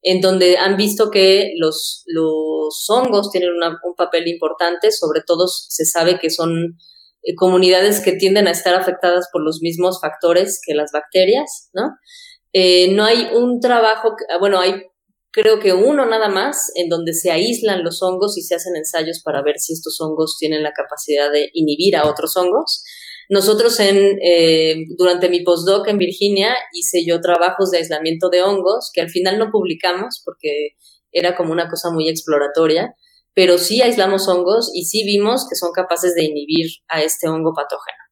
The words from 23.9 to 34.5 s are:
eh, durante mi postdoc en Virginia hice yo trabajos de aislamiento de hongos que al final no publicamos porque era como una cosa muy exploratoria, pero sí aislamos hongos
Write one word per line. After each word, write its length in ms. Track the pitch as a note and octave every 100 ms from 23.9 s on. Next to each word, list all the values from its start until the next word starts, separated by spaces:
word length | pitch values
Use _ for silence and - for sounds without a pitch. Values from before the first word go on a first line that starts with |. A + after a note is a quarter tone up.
| G3 G3 G3+
eh, 640 | F3 E3+ E3 D#3+ D#3+ D#3+ D#3+ -
durante 320 | F3+ F3 F3+
mi 140 | F3
postdoc 460 | F3 E3+ F3 G3+ G#3
en 100 | G#3
Virginia 560 | F3 - G3+ G3 G#3 B3 -
hice 320 | F3 - F3+
yo 160 | E3 E3
trabajos 500 | F3 F3 F3 F#3 F#3
de 80 | F3
aislamiento 520 | E3 D3+ D#3+ E3 F3+
de 100 | F3
hongos 500 | F#3+ G3+ F3+ A#3 -
que 80 | -
al 80 | E3+
final 280 | F3+ F#3 G#3
no 120 | A3
publicamos 720 | G#3+ F3+ E3 F#3 F3+ A#3+ -
porque 520 | - - D3+ D3 D3 _ _ _ _
era 240 | F3 F3 F3+
como 160 | E3
una 160 | E3 E3+
cosa 220 | E3 F3
muy 180 | E3 D#3
exploratoria, 840 | D#3+ - D3 C#3+ - D#3+ E3 A#3+ _ _ _ _
pero 240 | - F#3 F3+
sí 240 | F3 A3+
aislamos 460 | B3 A#3 F#3+ G3 G3
hongos 420 | F3+ F3+